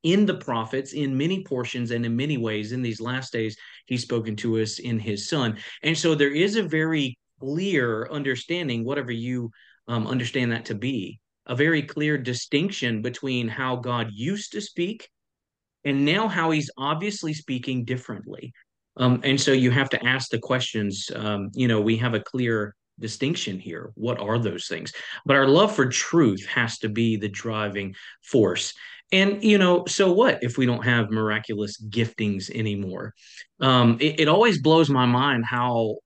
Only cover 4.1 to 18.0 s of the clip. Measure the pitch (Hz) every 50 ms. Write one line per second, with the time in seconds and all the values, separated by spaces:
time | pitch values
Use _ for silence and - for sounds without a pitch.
4.1 | 123 117 110 110 107 104 - 117 113 110 110 110 - - - 120 117 110 104 113
5.1 | 101 101 - - - 151 127 113 107 - - - - - - 147 165 156 - 170
6.1 | 160 151 143 139 139 151 175 202 208 226 202 160 156 156 156 160 160 151 143 127
7.1 | 120 _ _ _ _ _ 135 135 143 160 190 202 185 143 123 117 113 107 117 -
8.1 | - 147 127 135 127 120 - - 165 180 175 139 120 113 113 120 139 - 127 120
9.1 | 120 117 117 123 127 127 120 113 - _ _ _ _ _ _ - 120 117 110 110
10.1 | 131 131 120 117 - 135 127 120 113 117 - - 107 101 110 127 139 113 92 82
11.1 | - - _ _ _ _ _ - 123 123 147 160 165 151 143 127 - 147 151 151
12.1 | 151 139 127 127 120 120 - - - 143 165 196 202 - - 123 113 107 107 123
13.1 | 123 - - 135 127 123 120 113 110 123 131 131 127 123 117 127 123 120 113 113
14.1 | 104 101 117 151 196 208 208 - - 208 208 - _ - 170 185 226 226 - -
15.1 | _ _ _ _ _ _ _ _ _ _ _ _ _ _ _ 143 139 139 139 147
16.1 | 165 202 220 214 175 175 165 165 160 156 147 120 - - 131 143 156 160 185 208
17.1 | 202 - - 160 156 156 - - 135 123 123 - 131 127 117 113 127 123